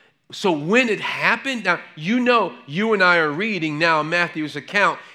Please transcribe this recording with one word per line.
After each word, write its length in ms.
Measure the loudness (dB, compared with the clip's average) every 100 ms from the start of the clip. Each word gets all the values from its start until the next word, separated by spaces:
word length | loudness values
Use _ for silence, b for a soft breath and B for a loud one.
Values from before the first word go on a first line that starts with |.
| B _ _
So 200 | -4 -2
when 380 | 0 2 2 2
it 100 | -2
happened, 640 | -6 -2 0 0 -2 -4
now, 160 | -2 -2 -4 -8
you 240 | -2 0
know, 340 | 4 2 2 -4 -8
you 280 | -4 0
and 80 | 4
I 160 | 4 4
are 140 | 2
reading 480 | -2 -4 -4 -4 0
now 240 | 2 2
Matthew's 540 | 0 -2 -2 -4 -8 -10
account. 420 | -4 0 2 0 B